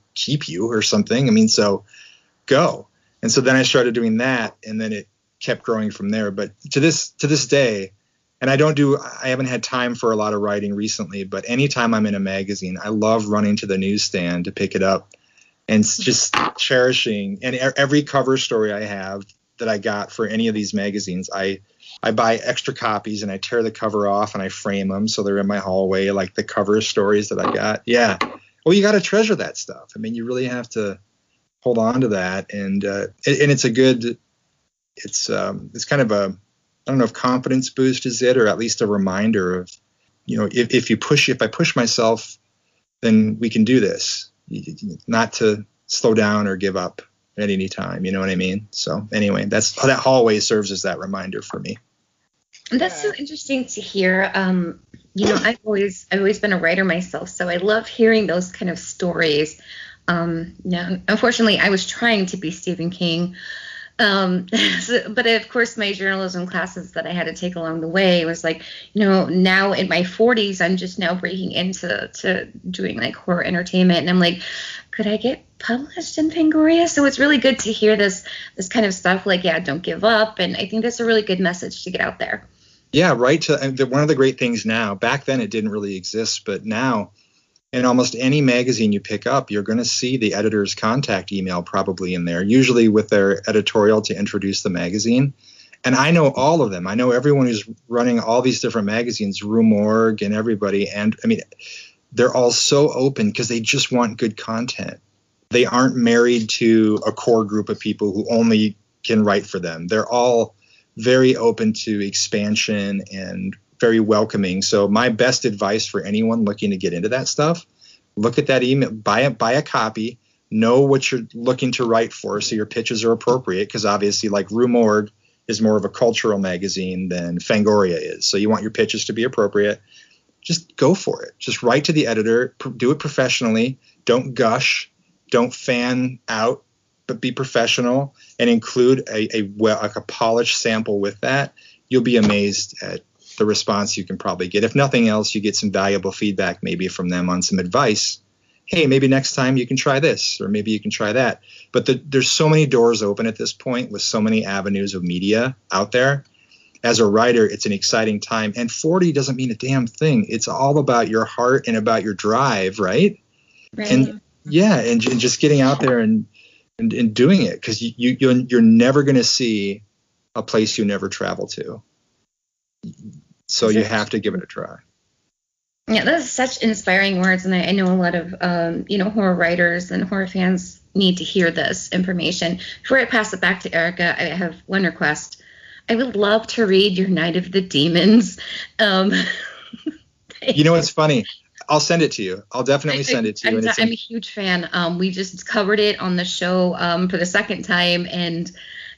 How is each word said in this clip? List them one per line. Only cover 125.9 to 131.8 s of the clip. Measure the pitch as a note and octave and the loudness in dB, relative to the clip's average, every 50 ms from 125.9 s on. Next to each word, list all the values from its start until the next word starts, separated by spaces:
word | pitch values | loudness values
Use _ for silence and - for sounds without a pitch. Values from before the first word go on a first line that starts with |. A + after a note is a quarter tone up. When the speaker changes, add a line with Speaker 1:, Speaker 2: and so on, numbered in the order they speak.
| - - B2+ A#2 A2+ - - A2+ G#2 G2 | 0 2 2 2 2 2 0 0 0 0
Speaker 1:
magazine | F#2+ F#2 F2+ F2 G2 F#2+ - F#2+ F#2 F#2 F#2 F2+ F#2+ F2+ | -2 -2 -4 -4 -4 -6 -4 -4 -6 -4 -4 -6 -4 -4
than | F2+ F2 F2 E2+ F2 F2 | -4 -4 -4 -4 -6 -6
Fangoria | - - A2+ G#2+ G#2 G#2+ G#2 G#2 G2 F2+ E2+ D#2 | -2 0 0 2 4 4 4 4 4 2 0 -2
is. | D2+ D#2+ - - - | -4 -6 -8 -4 -4
So | - - | -2 0
you | G2 G#2 G#2+ | 0 0 0
want | A2 G2 G2+ | 0 0 -2
your | A2 | -4
pitches | G#2+ - A2 G#2+ - G#2+ - | -2 -2 -2 0 -2 -4 -4
to | - G#2+ | -4 -4
be | A2+ A2+ | -2 -4
appropriate. | A#2+ A#2+ A#2 G#2 G2 - G#2 G2+ G#2 G#2 - _ _ _ - - _ _ _ _ _ _ _ - | -2 0 0 0 2 2 2 0 0 0 -4 _ _ _ -20 -20 _ _ _ _ _ _ _ -8
Just | - E2+ - - _ _ | -6 -6 -6 -6 _ _
go | - - D3 F#3 | 2 2 4 4
for | - - - - - - | 2 0 -4 -6 -6 -10
it. | - - _ | -14 -16 _
Just | - - A#2 - - | -10 -8 -8 -2 0
write | A#2+ A#2+ D3 | 2 2 2